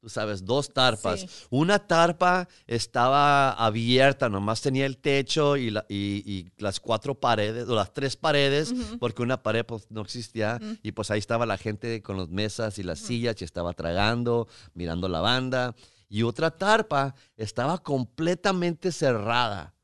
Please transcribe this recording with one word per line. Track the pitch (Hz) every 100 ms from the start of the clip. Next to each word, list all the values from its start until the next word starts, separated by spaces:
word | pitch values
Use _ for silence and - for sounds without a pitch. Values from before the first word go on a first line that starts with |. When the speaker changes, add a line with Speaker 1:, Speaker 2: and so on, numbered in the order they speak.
Speaker 1:
Tú | 113
sabes, | 113 107 101
dos | 92 131 139
tarpas. | - 127 110 98 92
Speaker 2:
Sí. | 95 - -
Speaker 1:
Una | 123 165 208
tarpa | - 165 170 165 180 185 180 _ -
estaba | 117 - 123 123 139 147 143 135
abierta, | - 113 107 117 127 139 135 127
nomás | 98 101 110
tenía | 143 131 135
el | 131
techo | 151 139 139 160 147 143
y | 120
la, | 104 -
y, | 101 101 101 107
y | 98 87 _
las | 101 -
cuatro | - 110 135 135
paredes, | 123 110 104 113 113
o |
las | 113 101
tres | - 135 -
paredes, | 160 143 139 139 156
Speaker 2:
Ujú. | 247 220 117
Speaker 1:
porque | 120 107
una | 120 127
pared, | - 110 113
pues, | 117 -
no | 110
existía. | 104 123 113 110 107 120
Speaker 2:
Ujú. | 214 220
Speaker 1:
Y, | 110
pues, | 107 107
ahí | 107
estaba | 104 117
la | 117 98
gente | 110 104 120 113
con | 101 95
las | 85
mesas | 92 107 - 113 101
y |
las | 90 80
Speaker 2:
Ujú. | 107
Speaker 1:
sillas | 120 117 107
y |
estaba | 87 - 87
tragando, | 87 82 87 104 117 120 120 113 - -
mirando | - 87 82 92
la | 82
banda. | 95 127 131 127 123 113 - _ _
Y | 104
otra | 113 117 160
tarpa | - 196 220 220 143 139 - _ _
estaba | 107 - 127 180
completamente | - 139 120 - 160 180 202 185 175 160 185
cerrada. | 160 143 117 104 120 120 101 73 _